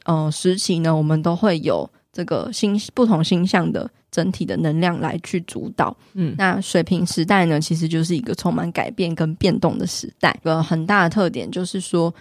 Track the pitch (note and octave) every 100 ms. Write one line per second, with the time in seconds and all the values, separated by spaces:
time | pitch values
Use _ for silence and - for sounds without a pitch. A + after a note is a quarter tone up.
0 | - D#3 D#3 - F#3 F#3 - E3+ D#3+ D#3
1 | D3+ D#3 E3 E3+ G#3+ E3 D3+ F2 - _
2 | _ - E3+ C#3 - G#3+ G#3 G#3 - -
3 | A#3 E3 E3 F3 F#3 F#3 E3 - - _
4 | _ - F3+ F3+ E3+ - D#3+ D#3+ F3 E3+
5 | D#3 E3 - F#3 E3+ - - - - -
6 | _ F#3+ E3 - F#3+ F3 - F3+ D#3+ F3
7 | F3 - E3+ G3+ E3+ D3+ D#3 E3 D#3+ E3
8 | E3 E3+ - F3+ F3 - E3+ E3 - A3
9 | E3+ D#3+ D#3+ D#3+ G3 - E3 - F#3 -
10 | - - E3+ - E3 D#3+ D#3+ D#3+ E3 G#3
11 | E3+ G#3 F3 B2 E2+ F3+ F3+ F#3+ - F3
12 | E3 -